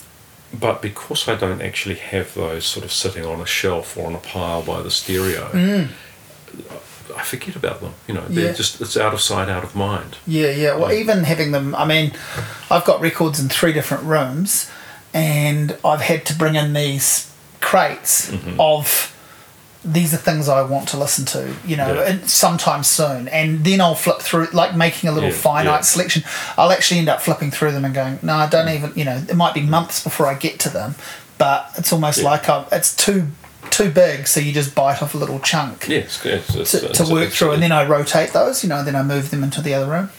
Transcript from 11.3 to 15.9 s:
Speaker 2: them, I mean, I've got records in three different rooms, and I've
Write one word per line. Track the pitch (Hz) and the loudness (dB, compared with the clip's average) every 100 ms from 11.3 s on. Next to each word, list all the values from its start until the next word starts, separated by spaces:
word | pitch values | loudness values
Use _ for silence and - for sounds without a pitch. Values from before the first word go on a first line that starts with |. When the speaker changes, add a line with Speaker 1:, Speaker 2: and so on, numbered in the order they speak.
| 160 147 | 2 0
Speaker 2:
them, | 143 139 139 | 0 -2 0
I | 156 | 2
mean, | 156 151 - - - - - - | 2 0 -4 -10 -10 -10 -12 0
I've | 175 180 | 2 4
got | - | 2
records | 165 - 160 147 | 2 0 0 0
in | 135 | -2
three | - 170 | 2 2
different | 151 - 139 | 2 -2 -4
rooms, | 156 156 127 143 202 - - - - - - | 0 0 0 -2 -2 -2 -4 -12 -20 -20 -6
and | 165 156 147 147 147 147 - | -2 2 2 2 2 0 0
I've | - | 0